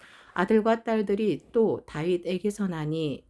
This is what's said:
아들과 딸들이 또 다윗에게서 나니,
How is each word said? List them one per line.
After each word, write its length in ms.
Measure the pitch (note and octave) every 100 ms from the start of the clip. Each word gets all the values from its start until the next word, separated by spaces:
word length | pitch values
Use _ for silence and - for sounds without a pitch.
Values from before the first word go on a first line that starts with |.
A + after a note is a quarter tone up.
| - - - -
아들과 460 | F#3 A3 A3 A3+
딸들이 560 | A#3 A3 G#3 G3+ G#3+ D3 -
또 280 | A#3+ G#3+ B2 -
다윗에게서 800 | D#3 E3 F3 E3+ F#3 G#3 G3+ G3
나니, 560 | E3 D3+ D#3+ D3+ B2+ _